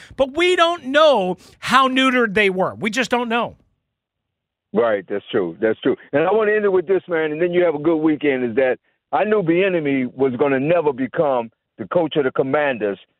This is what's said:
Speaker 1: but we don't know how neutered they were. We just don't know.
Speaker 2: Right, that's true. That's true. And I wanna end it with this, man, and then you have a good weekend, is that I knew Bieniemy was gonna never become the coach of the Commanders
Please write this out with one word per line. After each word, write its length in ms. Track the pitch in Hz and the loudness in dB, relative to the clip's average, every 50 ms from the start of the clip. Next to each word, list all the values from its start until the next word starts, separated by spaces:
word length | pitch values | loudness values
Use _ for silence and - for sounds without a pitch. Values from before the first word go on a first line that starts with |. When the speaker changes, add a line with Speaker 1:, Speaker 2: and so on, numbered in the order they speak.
| - - - | -20 -18 -4
Speaker 1:
but 200 | - 269 262 269 | -2 -2 -2 0
we 180 | 330 349 359 359 | 0 0 2 2
don't 300 | 349 339 339 349 349 269 | 2 2 2 0 -4 -6
know 520 | 254 277 294 320 302 269 214 185 180 175 - - - - _ | -2 2 4 4 6 4 2 0 -2 -4 -8 -10 -20 -20 _
how 280 | - - 240 262 269 262 | -6 0 2 2 2 4
neutered 460 | 262 262 262 262 254 254 233 214 180 | 2 2 2 2 2 2 0 0 0
they 160 | 220 208 196 | 0 0 0
were. 240 | 185 185 180 139 101 | 0 0 -2 -2 -4
We 160 | 107 175 180 | -4 -6 -6
just 200 | 185 262 233 - | -4 -4 -4 -2
don't 200 | 254 240 247 233 | -2 -2 -2 -2
know. 260 | 226 240 214 120 78 _ _ _ _ _ _ _ _ _ _ _ _ _ _ _ _ _ _ _ _ _ _ _ - | -2 -4 -4 -4 -8 _ _ _ _ _ _ _ _ _ _ _ _ _ _ _ _ _ _ _ _ _ _ _ -2
Speaker 2:
Right, 320 | 107 120 113 107 101 87 - | 0 0 2 0 -2 -4 -6
that's 160 | 104 98 - - | -8 -8 -8 -4
true. 260 | - 110 92 85 82 - | -4 -2 -2 -2 -4 -2
That's 200 | 110 110 107 - | -2 -2 -2 0
true. 160 | - 139 104 - - - - | -2 -2 -2 -2 -6 -4 -2
And 100 | 143 160 | 0 0
I 60 | 185 214 | 2 0
wanna 200 | 220 214 208 214 | 0 0 0 0
end 120 | 214 208 | 0 0
it 80 | 202 185 | 2 0
with 140 | 185 165 | 0 0
this, 160 | 180 196 175 - - | 0 -2 -2 -2 -2
man, 240 | 170 160 160 156 151 | -4 -2 -2 -2 -2
and 80 | 156 | -2
then 120 | 180 175 175 | -2 0 2
you 120 | 180 180 | 2 2
have 100 | 170 147 | 2 0
a 40 | 147 | 0
good 180 | 147 165 170 | 0 0 0
weekend, 480 | 156 156 160 151 135 147 143 135 127 127 | 2 2 0 0 0 0 0 0 0 -2
is 100 | 120 107 | -2 0
that 220 | 135 135 127 120 - _ _ _ _ _ - | 0 0 0 0 -4 _ _ _ _ _ -6
I 140 | 139 156 196 | -2 -2 0
knew 180 | 214 214 208 175 | 0 0 0 2
Bieniemy 680 | 160 170 175 196 196 180 170 151 139 139 135 127 120 - | 2 2 2 2 2 0 0 -2 0 -2 -2 -2 -4 -2
was 200 | 131 135 135 120 | -2 -2 -2 0
gonna 240 | 113 147 139 135 131 | 0 0 0 2 0
never 320 | 135 156 175 175 151 151 131 | 0 2 0 2 2 0 -2
become 580 | 120 131 120 - 165 160 143 131 120 113 113 _ _ _ _ _ - | -2 -6 -6 -2 -2 0 0 0 -2 -4 -6 _ _ _ _ _ -14
the 80 | 113 - | -10 -2
coach 280 | - 175 165 143 - | -2 -2 -2 0 -2
of 80 | 156 135 | -2 -2
the 60 | 131 - | -2 0
Commanders 680 | - 139 135 139 151 147 139 123 104 107 101 98 - - _ _ _ | -2 -2 0 0 0 0 0 -2 -2 -2 -4 -4 -6 -12 _ _ _